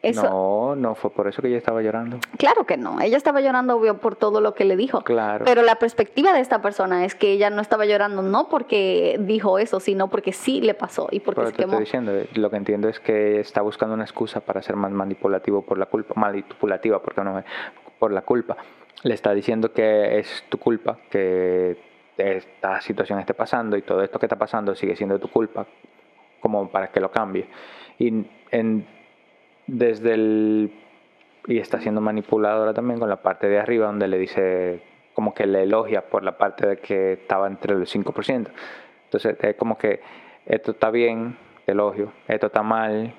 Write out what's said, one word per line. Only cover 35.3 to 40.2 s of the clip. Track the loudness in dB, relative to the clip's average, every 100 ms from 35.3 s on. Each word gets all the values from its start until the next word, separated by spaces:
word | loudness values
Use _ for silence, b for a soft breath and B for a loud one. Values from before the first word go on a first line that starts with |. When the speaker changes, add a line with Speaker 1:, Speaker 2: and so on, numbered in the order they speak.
Speaker 2:
que | -2 0
le | 2
elogia | 2 0 0 -2 -2
por | -2
la | -2 -4
parte | -6 0 0
de | 0
que | -4 -2 0
estaba | -2 -2 -2 -2
entre | -4 -2
el | -2 0
cinco | -4 -4
por | -6
ciento. | -4 -4 -4 B B B B B _
Entonces, | -4 -2 -2
es | -2 -2
como | -4 -2
que, | -2 -4 B B